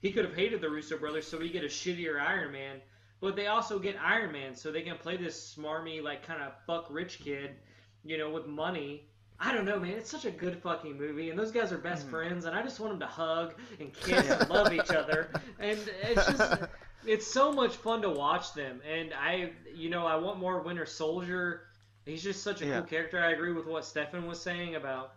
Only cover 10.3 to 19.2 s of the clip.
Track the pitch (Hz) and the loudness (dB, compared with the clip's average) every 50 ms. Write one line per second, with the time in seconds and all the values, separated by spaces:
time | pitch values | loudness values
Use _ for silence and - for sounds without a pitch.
10.3 | 175 - 175 180 175 175 - 180 165 160 165 156 143 139 143 151 151 147 165 165 | -4 -2 -4 -4 -4 -2 -2 -2 -2 -2 -4 -8 -6 -4 -4 -4 -4 -4 -4 -4
11.3 | 160 185 220 220 220 240 226 190 180 175 - 170 175 160 143 139 127 160 160 170 | 0 -2 -2 2 2 2 2 2 0 -4 -2 -2 -4 -4 -4 -4 -4 -2 -2 -2
12.3 | 180 175 170 165 170 202 226 262 214 - 214 220 208 175 151 - - - 165 160 | -2 -2 -2 -2 -2 -2 -2 -2 -4 -4 -4 -4 -4 -4 -4 -6 -4 -2 0 2
13.3 | 160 165 170 165 165 - 240 - 214 - 151 139 - - - 180 - - - - | 2 2 0 -2 -4 -10 -14 -14 -12 -12 -12 -12 -10 -6 2 6 8 8 8 8
14.3 | 294 220 233 - 170 202 208 214 180 160 - - 175 156 147 151 156 156 165 - | 8 6 6 6 8 8 8 8 8 6 4 4 4 4 4 4 4 2 2 0
15.3 | - 151 - 247 208 - 202 202 214 208 214 220 196 185 196 220 240 208 190 - | -2 -4 -4 -4 -10 -4 -2 0 0 0 -2 -6 -6 -4 0 4 6 6 8 6
16.3 | 143 139 214 - - - 170 - - - - - - - - 226 220 214 - - | 8 6 6 6 6 2 0 -4 -8 -12 -18 -18 -20 -10 2 4 4 4 4 0
17.3 | - 254 269 302 294 277 247 233 - - - 220 226 226 208 196 160 139 143 143 | 4 6 6 6 6 4 4 2 2 0 -2 0 0 2 2 2 0 2 4 4
18.3 | 165 175 175 - - 147 143 131 127 123 139 151 156 165 165 160 156 135 | 4 4 2 -2 -6 -6 -6 -6 -6 -8 -8 -4 -4 -4 -4 -4 -4 -2